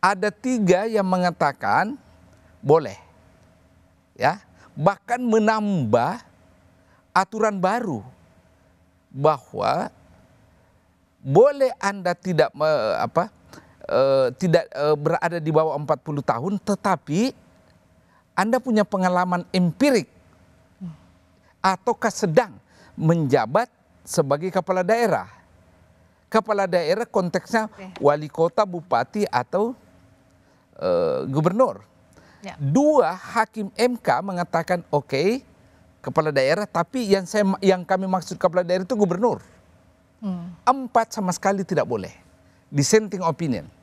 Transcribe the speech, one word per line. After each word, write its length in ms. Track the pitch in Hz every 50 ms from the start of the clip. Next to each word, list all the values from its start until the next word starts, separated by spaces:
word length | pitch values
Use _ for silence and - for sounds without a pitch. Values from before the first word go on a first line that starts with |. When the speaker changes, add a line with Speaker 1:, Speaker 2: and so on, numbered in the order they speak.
| -
Speaker 1:
Ada 240 | 185 202 190 190 208
tiga 560 | 208 _ - 254 254 240 208 175 180 180 208
yang 240 | 226 226 214 196 185
mengatakan 880 | 185 185 180 175 165 _ 175 147 139 _ - 101 104 131 180 208 277 277 _ - - - - - _ - _ - _ _
boleh, 400 | - 135 147 165 151 107 95 - - - _ _ _ _ _ _ _ _ _ _ _ _ _ _ _ _ _ _ _ _ _
ya, 240 | - - 143 165 208 - _ _ _ - - _
bahkan 400 | - 143 185 196 - _ - 233
menambah 1040 | 247 254 240 214 226 214 214 220 220 214 208 202 175 135 107 107 120 120 147 190 240 - - _ _ _ _ _ _ _ _ _ _ _ _ _ _ _ _ _
aturan 400 | 180 190 - - 220 214 220 208
baru 480 | 190 180 185 208 240 247 208 147 113 95 - - _ _ _ _ _ _ _ _ _ _ _ _ _ _ _ _ _ _ _
bahwa 800 | - 131 139 156 156 139 - _ - - 98 107 131 165 214 - _ _ _ _ - _ _ _ _ _ _ _ _ _ _ _ _ _ _ _ _ _ _ _ _ _ -
boleh 480 | 135 135 165 240 285 285 277 269 254 214 _
Anda 320 | - 196 202 202 180 175 175
tidak 400 | - _ 185 180 156 156 - _
me-, 480 | 135 151 156 156 139 107 107 90 60
apa, 320 | - 117 _ 156 180 220 _ _ _ - - - - _ _ _ - -
eh, 400 | - 120 131 135 135 135 131 123 127
tidak, 320 | _ 185 180 160 170 - - -
eh, 160 | - 143 151 151
berada 480 | 147 147 160 165 - - 170 170 170
di 80 | 156 156
bawah 240 | 160 156 160 160 139
empat 320 | 147 151 - 156 135 _
puluh 160 | - 151 143
tahun, 400 | 139 - 123 113 131 185 202 196
tetapi 720 | _ - 202 190 _ 208 185 151 _ - 143 175 226 269 - _ _ _ _ _ _ _ _ _ _ _ _ _ _ _ _ _ _ _ _
Anda 240 | - 190 214 233 254
punya 240 | 254 269 226 214 208
pengalaman 640 | - - 196 185 185 180 180 180 180 180 175 175 - -
empirik 560 | 185 180 175 156 - 269 294 262 220 160 - _ - _ _ _ _ _ _ _ _ _ _ _ _ 196 175 156 - _ _ _ _ _ _ _ _ _ _ _ _ _
ataukah 480 | 185 190 180 _ - 233 - - 226 190
sedang 480 | - - 170 156 156 240 202 123 95 _ _ _ _ - - _
menjabat 800 | - - 160 170 170 156 135 127 135 113 110 135 202 240 - _ _ _ _ _ _ _
sebagai 480 | - - - 156 139 139 147 160 190 175
kepala 320 | 190 175 - 185 185 185
daerah. 480 | 175 220 233 240 214 165 110 92 - - - _ _ _ _ _ _ _ _ _ _ _ _ _ _ _ _ _ _
Kepala 400 | - 220 214 - 214 202 196 185
daerah 400 | 170 175 170 147 180 214 233 -
konteksnya 640 | - 214 190 180 - 185 - - - 226 220 214 -
Speaker 2:
Oke. 320 | - 190 185 180 - -
Speaker 1:
wali 240 | 143 147 151 151 147
kota, 400 | - - 160 170 - - 214 196
bupati, 560 | 175 175 156 - - 120 127 - - 208 208 -
atau, 420 | - 123 127 _ - 185 208 233 254 - _ _ _ - _ _ _ _ _ _ _ _ _ _ _ _ _ _ _
eh, 480 | - - 92 90 85 87 82 67 65 67 80
gubernur. 560 | 135 143 156 170 180 220 262 214 127 - - _ _ _ _ _ _ - - - - _ -
Speaker 2:
Ya. 160 | 196 - -
Speaker 1:
Dua 560 | 143 139 147 254 285 302 - 285 208 156 175
hakim 560 | 185 - - - 233 220 - _ 220 208 196 _ -
M 160 | 233 254 247
K 260 | 226 _ - 135 131
mengatakan, 640 | 180 202 190 175 175 - - 165 165 - 185 175 165 _
"Oke, 560 | - 147 135 _ - 135 151 190 233 269 - _ - _ _ - _ _ _ _ _ _ -
kepala 260 | - - - 156 156
daerah, 380 | 147 139 131 135 156 185 208
tapi 400 | - _ 170 170 - - 262 240
yang 180 | 196 196 196 185
saya, 220 | 170 - 214 208 190 190 - -
yang 220 | 190 185 180 175
kami 180 | - 190 185 190
maksud 320 | 190 185 185 175 - 185
kepala 300 | - - 180 160 185 180
daerah 160 | 165 180 185 190
itu 160 | 180 254 214
gubernur." 420 | 208 180 175 180 220 240 160 - - - - _ _ _ _ _ _ _ _ _ _ _ _ _
Speaker 2:
Hmm. 320 | - 202 185 175 170 180 175 - _
Speaker 1:
Empat 480 | - 262 277 262 233 _ 240 226 - -
sama 160 | - 196 180
sekali 320 | 175 - - 196 202 196 196
tidak 240 | - 185 147 127 -
boleh. 240 | 120 110 95 82 - - _ _ _ _ _ _ _ _ _ _
Dissenting 540 | - 143 143 - - 220 220 202 190 185 185
opinion. 480 | 165 156 - 170 151 120 92 76 - - _